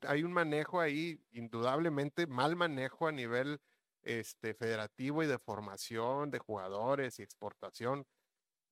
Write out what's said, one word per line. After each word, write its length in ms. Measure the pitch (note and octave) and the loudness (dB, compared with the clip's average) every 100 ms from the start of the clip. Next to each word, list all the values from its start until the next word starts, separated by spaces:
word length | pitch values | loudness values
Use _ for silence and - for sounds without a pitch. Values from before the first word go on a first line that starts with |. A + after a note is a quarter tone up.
| - | 0
hay 160 | C#3+ | 2
un 100 | E3+ | 2
manejo 460 | F3+ D#3+ D3 D3+ F3+ | 2 4 2 0 2
ahí, 380 | D#3+ D3 E3+ D#3 _ | 2 2 -2 -6 _
indudablemente, 960 | A#2 A#2 A#2 A#2+ C#3+ E3+ C#3+ C#3+ - E3 | -10 -6 0 2 4 2 2 0 0 0
mal 280 | B2+ D3 F3 | 4 2 4
manejo 520 | E3+ C3+ C3 - D#3+ | 2 2 -4 0 -2
a 40 | |
nivel, 460 | D3 A#2 A#2+ C#3 D3 _ _ _ _ | 0 0 0 0 -2 _ _ _ _
este, 500 | A2+ A#2 G#2+ - A2 | -4 -4 -4 -6 -6
federativo 720 | G#2+ A2+ A2 G#2+ - C3 D3+ | -2 0 0 -2 -4 -2 2
y 40 | D#3 | 2
de 120 | B2 | 0
formación 880 | - G#2 G#2 G2 - A2+ A#2 C#3 D3 | -2 -6 -6 -8 -6 -2 0 0 -2
de 100 | B2+ | -4
jugadores 760 | - G#2+ F#2 G2+ A#2+ C#3 C3 - | -4 -4 -2 -2 0 2 0 -6
y 40 | |
exportación. 800 | G2+ - G#2 - G2 - A#2 C#3 C3+ _ _ _ _ _ _ | -16 -10 -10 -8 -12 -4 -2 -2 -6 _ _ _ _ _ _